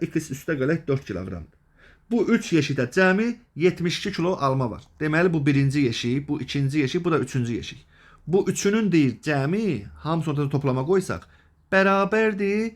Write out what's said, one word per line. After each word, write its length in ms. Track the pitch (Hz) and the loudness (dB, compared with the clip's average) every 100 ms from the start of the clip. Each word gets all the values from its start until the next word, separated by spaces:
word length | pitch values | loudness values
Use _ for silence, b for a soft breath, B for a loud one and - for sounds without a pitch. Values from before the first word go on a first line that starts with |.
x 280 | 170 165 156 | -2 -4 -4
üstə 240 | 127 - 147 | -8 -6 -2
gələk 280 | 131 165 - | 0 0 -2
dörd 160 | 135 | -4
kiloqramdır. 540 | - 90 95 87 78 _ _ b b b _ | -4 -8 -8 -10 -14 _ _ b b b _
Bu 120 | 233 190 | 0 2
üç 200 | 226 - | 2 2
yeşikdə 360 | 165 139 135 123 | 0 0 -2 -2
cəmi 440 | 185 185 190 233 240 _ - | 2 4 4 0 -4 _ 0
yetmiş 440 | 175 180 175 - | 0 2 -2 -4
iki 120 | 202 | -6
kilo 240 | 190 170 185 | -2 -2 0
alma 360 | 139 131 123 | 0 0 -2
var. 120 | 87 - _ | -6 -14 _
Deməli, 340 | 151 156 180 | -2 2 2
bu 120 | 165 143 | 2 2
birinci 340 | 139 139 147 | 2 2 2
yeşik, 500 | 131 113 120 131 143 | 2 0 -2 -2 -2
bu 120 | 147 | -6
ikinci 380 | - 143 135 151 | -4 -2 0 0
yeşik, 260 | 143 175 175 | 0 0 0
bu 60 | |
da 80 | 156 | 0
üçüncü 340 | 123 131 120 | 0 -2 -2
yeşik. 320 | 110 - - - b b b - | -4 -8 -14 -20 b b b -2
Bu 220 | 185 185 | 0 2
üçünün, 420 | - 202 220 208 | 0 0 2 2
deyir, 300 | 165 135 110 | 4 2 0
cəmi, 640 | - 143 139 196 220 117 101 | -2 -2 0 0 -2 -4 -8
hamısını 480 | - 147 165 160 | -12 -4 -4 -2
ortada 160 | 143 143 | -2 -2
toplama 360 | 143 143 127 139 | 0 0 -2 2
qoysaq, 420 | 190 185 85 - b b b _ | 0 0 -6 -10 b b b _
bərabərdir 1000 | 190 196 196 196 220 220 202 202 208 226 | 2 4 4 2 2 0 0 0 0 -2